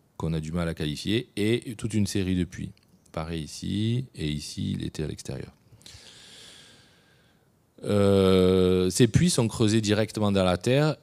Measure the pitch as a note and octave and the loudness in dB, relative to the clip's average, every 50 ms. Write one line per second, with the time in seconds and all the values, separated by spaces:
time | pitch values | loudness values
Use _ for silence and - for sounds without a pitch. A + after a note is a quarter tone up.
0 | _ _ _ - E2 D#2+ E2 D#2+ D#2 D#2 E2 F2 E2+ E2 D#2+ - D#2 D2+ C#2+ - | _ _ _ -6 -4 -4 -4 -4 -4 -4 -4 -4 -4 -4 -4 -4 -4 -6 -6 -6
1 | - F#2 G#2+ A#2+ - - - G#2 G2+ G#2+ A#2+ - - C3+ A2+ - - A2 A2 G#2+ | -4 -2 -2 -2 -4 -6 -4 -2 0 0 0 -2 -4 -8 -10 -8 -6 -2 -2 0
2 | G2+ - - G2+ F#2 F#2 F#2 F2+ F2 - - E2 D#2+ - - _ _ _ _ _ | 0 0 -2 -2 -2 0 0 0 -2 -2 -6 -10 -12 -12 -14 _ _ _ _ _
3 | _ _ - E2 D#2 E2 E2+ D#2+ D2+ - - - - F#2 F#2+ G2+ A2 A2+ A#2+ B2+ | _ _ -10 -8 -8 -6 -6 -8 -8 -10 -12 -10 -8 -6 -4 -2 -2 -2 -2 -4
4 | C3 - - - D#2 D2+ D2+ D2 - - - G2 - G2 F#2+ E2+ E2 D#2+ - - | -4 -8 -8 -6 -6 -4 -4 -6 -8 -10 -8 -6 -6 -4 -4 -6 -6 -8 -8 -8
5 | D2+ D2+ - - - - C2+ C2 - - - _ _ _ - - - - - - | -8 -8 -8 -10 -10 -10 -10 -10 -12 -14 -18 _ _ _ -20 -20 -20 -20 -20 -20
6 | - - - - - - - - - - - - - - - - _ _ _ _ | -20 -20 -20 -20 -20 -20 -20 -20 -20 -20 -20 -20 -20 -20 -20 -20 _ _ _ _
7 | _ _ _ _ _ _ _ _ _ _ _ _ _ _ _ - - - G#2 G2+ | _ _ _ _ _ _ _ _ _ _ _ _ _ _ _ -10 -4 0 2 4
8 | G2+ G2 G2 G2 F#2+ F#2+ F#2+ F#2 F#2 F#2 F#2 F#2 F#2 F#2 F#2 F#2 F#2 F#2 - - | 4 6 6 6 6 6 6 6 6 6 4 4 4 4 4 2 2 2 2 4
9 | B2 A2 - - E3+ F3+ - C3+ A#2 G#2+ - - A2+ G#2 A2 A2+ G#2 G2+ G#2 G#2+ | 4 4 4 4 2 2 2 0 0 0 0 0 0 2 2 2 2 2 2 0
10 | G#2+ - - A2 G#2 G2+ G2 F#2+ F#2 F2+ F2+ F2 - B2 C3 C#3+ D3+ D#3 - - | 0 -2 -2 -2 0 2 2 4 4 2 2 0 0 0 2 2 2 0 -2 -4